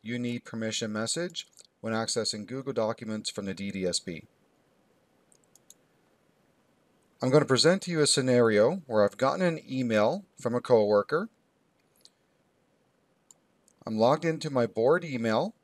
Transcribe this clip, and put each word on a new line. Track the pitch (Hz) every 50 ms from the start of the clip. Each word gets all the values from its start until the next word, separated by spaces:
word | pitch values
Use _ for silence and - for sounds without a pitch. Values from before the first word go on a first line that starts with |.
| _
"You | 110 120 123
need | 123 120 120 123 _
permission" | - - 113 110 110 110 - 117 107 107
message | 107 113 113 - 160 175 185 175 - - _ _ - - _ _ _
when | - 113
accessing | 110 110 113 107 - 117 107 - - 107 104
Google | 90 123 135 131 135
Documents | 120 113 110 107 113 - 117 107 107 110 104 -
from | - - 101
the | 101 92
D | 82 98 98
D | 95 95 92
S | 90 87 -
P. | _ 95 85 76 - _ _ _ _ _ _ _ _ _ _ _ _ _ _ _ _ _ _ _ _ _ _ _ _ _ _ _ _ _ - _ _ _ _ _ _ _ _ _ _ _ _ _ _ _ _ _ _ _ _ _ _ _ _ _ _ _ _ _
I'm | - 127
going | 131 151
to | 139
present | - 131 123 131 160 185 190
to | - 175
you | 170 160
a | 147
scenario | - - 147 127 131 123 123 120 113 107 104 107 127 175 196 165
where | - 113 107 101
I've | 101 -
gotten | - 127 135 - 185
an | 185 175 165 156 -
email | - 135 131 127 117 110 104 104 120 160 208 196 _ _ -
from | - 120 117
a | 123
coworker. | - - 127 110 104 101 107 101 101 - 147 165 208 233 _ _ _ _ _ _ _ _ _ _ _ _ _ _ _ _ _ _ _ _ _ _ _ _ _ _ _ _ _ _ _ _ _ _ _ _ _ _ _ _ _ _ _ _ _ _ _ _ _ _ -
I'm | - 110
logged | 107 113 123 147 151 165
into | 165 160 147 - 156
my | 135 127 117
board | 107 - 113 113 131 160 175 170
email | 160 131 120 113 113 110 117 160 214 - _